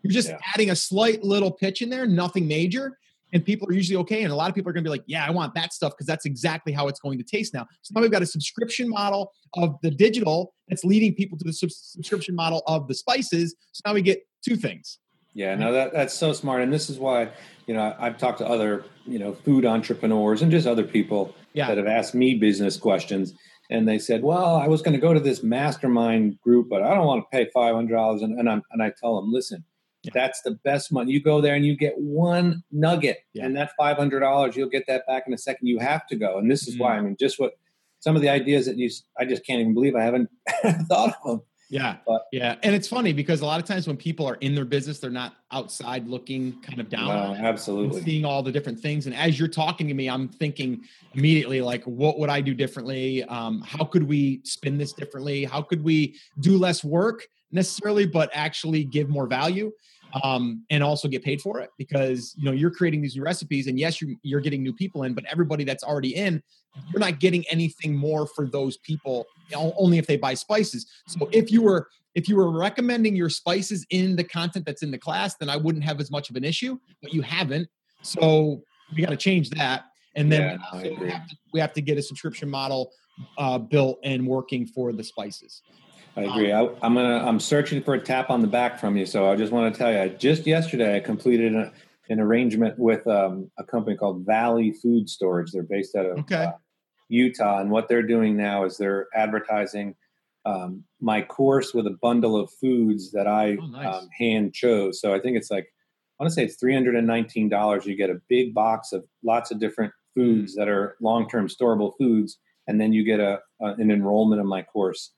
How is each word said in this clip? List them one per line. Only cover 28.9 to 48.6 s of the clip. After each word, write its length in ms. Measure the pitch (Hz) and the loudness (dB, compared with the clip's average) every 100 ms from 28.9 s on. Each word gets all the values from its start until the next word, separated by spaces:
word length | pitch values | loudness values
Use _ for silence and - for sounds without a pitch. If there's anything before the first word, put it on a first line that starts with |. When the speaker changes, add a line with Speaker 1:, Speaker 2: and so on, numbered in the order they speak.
| - | -2
Speaker 2:
tell 160 | 120 107 | -2 -2
them, 100 | 101 | 0
"Listen, 320 | 123 - 90 82 _ _ _ | -2 -4 -12 -16 _ _ _
Speaker 1:
Yeah. 80 | - | -6
Speaker 2:
that's 280 | 123 127 - | -2 -2 -4
the 100 | 120 113 | -8 -4
best 280 | 143 143 - | -2 -2 -2
money. 200 | 135 123 | -2 0
You 100 | 139 | 0
go 200 | 151 151 | 2 4
there 120 | 143 143 | 4 4
and 100 | 147 | 2
you 100 | 143 | 2
get 180 | 147 - | -2 -2
one 640 | 147 147 175 175 175 170 - | -4 0 2 4 2 0 -4
nugget, 460 | 147 160 170 143 - _ | 0 2 2 0 -2 _
Speaker 1:
Yeah. 120 | 110 131 | -8 -4
Speaker 2:
and 100 | 139 | -4
that 140 | 143 - | -4 0
five 200 | 143 139 | 2 2
hundred 240 | 143 135 | 2 2
dollars, 340 | 135 139 135 117 | 4 4 2 0
you'll 140 | 131 | -2
get 160 | 135 131 | -2 0
that 180 | 131 - | -2 0
back 180 | 131 127 | -4 -2
in 60 | |
a 40 | 117 | -6
second. 300 | - 123 123 | -6 -2 0
You 120 | 117 | 0
have 280 | 123 156 - | 0 -2 -4
to 80 | 110 | -2
go." 220 | 104 95 | -2 0
And 100 | 110 | 2
this 180 | 139 127 | 2 0
is 120 | 123 | -2
why, 160 | 123 107 | 0 0
Speaker 1:
Mm. 20 | |
Speaker 2:
I 40 | |
mean, 140 | 101 98 | -2 0
just 200 | 135 - | 0 0
what, 120 | 131 - _ _ _ _ | -4 -4 _ _ _ _
some 160 | 156 156 | 2 4
of 60 | |
the 80 | 143 | 4
ideas 360 | 139 131 143 127 | 2 4 2 2
that 100 | 117 | -2
you 100 | 123 | -4
s-, 160 | - _ - | -4 _ -6
I 60 | 135 | -4
just 200 | 123 - | -4 -2
can't 140 | 127 | 0
even 140 | 113 | 2
believe 220 | 110 139 123 | 2 2 2
I 80 | |
haven't 260 | 113 127 - _ - | 2 0 -2 _ -6
<laughs> 420 | 679 226 165 165 | 0 0 0 2
thought 260 | - 233 - | 2 2 -2
of 60 | - | -6
them. 100 | 233 - _ _ | -6 -8 _ _
Speaker 1:
Yeah. 280 | 135 123 92 - | -4 -4 -4 -2
Speaker 2:
But 140 | 113 - | -2 -2
Speaker 1:
Yeah. 240 | 131 120 117 | -4 -4 -2
And 100 | 214 | 0
it's 140 | 202 - | 0 0
funny 240 | 240 220 | -2 0
because 300 | 147 139 160 | 0 -2 -2
a 40 | 147 | -2
lot 140 | 160 | -4
of 60 | 175 | -4
times 220 | 190 170 | -4 -4
when 100 | 139 | -6
people 280 | 165 156 143 | -6 -6 -6
are 100 | 120 | -4
in 200 | 139 143 | -2 -2
their 80 | |
business, 360 | 123 139 135 143 | -2 -4 -4 -10
they're 100 | 131 | -8
not 220 | 123 123 _ _ | -8 -10 _ _
outside 560 | 131 104 - 117 127 117 | -10 -8 -12 -8 -8 -8
looking 540 | 123 120 131 127 123 | -10 -8 -8 -6 -8
kind 180 | - 127 | -14 -12
of 80 | 110 | -8
down 200 | 113 117 | -6 -2
Speaker 2:
No, 40 | |
Speaker 1:
on 180 | 104 98 | -2 -2
it 40 | 98 | -2
and 60 | 113 | -2
Speaker 2:
absolutely. 580 | 107 - 101 104 190 | -2 -4 -2 -2 -2
Speaker 1:
seeing 200 | 165 156 | -2 -2
all 180 | 151 139 | 0 -2
the 120 | 131 | -2
different 260 | 135 | -4